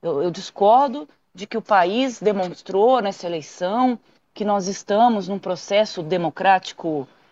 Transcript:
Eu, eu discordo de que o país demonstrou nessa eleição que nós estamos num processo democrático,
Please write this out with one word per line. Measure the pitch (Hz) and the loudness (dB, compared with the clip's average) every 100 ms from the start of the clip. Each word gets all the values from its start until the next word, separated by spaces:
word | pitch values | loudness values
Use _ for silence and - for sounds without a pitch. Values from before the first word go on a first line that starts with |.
Eu, | 165 143 | -4 -2
eu | 175 | -2
discordo | 170 - - 202 247 285 277 302 _ _ | -4 -10 0 4 6 4 -2 -12 _ _
de | 180 208 | -18 -10
que | 226 | -6
o | |
país | - 202 175 226 269 226 | 2 2 4 2 -2 0
demonstrou | 196 202 185 - - 190 226 254 | -2 0 -4 -8 -4 2 4 4
nessa | 202 190 175 | 0 -6 -6
eleição | 165 143 - 180 226 254 226 _ _ _ | -8 -10 -6 -4 0 0 -2 _ _ _
que | - | -6
nós | 208 202 185 | -2 -2 -2
estamos | 190 - 208 240 214 180 | -8 -2 2 4 2 -4
num | 196 | -8
processo | 190 175 - 202 214 185 | -6 -8 -2 0 0 -4
democrático, | 156 175 165 - 190 185 - - 165 151 127 _ _ | -4 -2 -2 0 2 2 0 -10 -6 -6 -8 _ _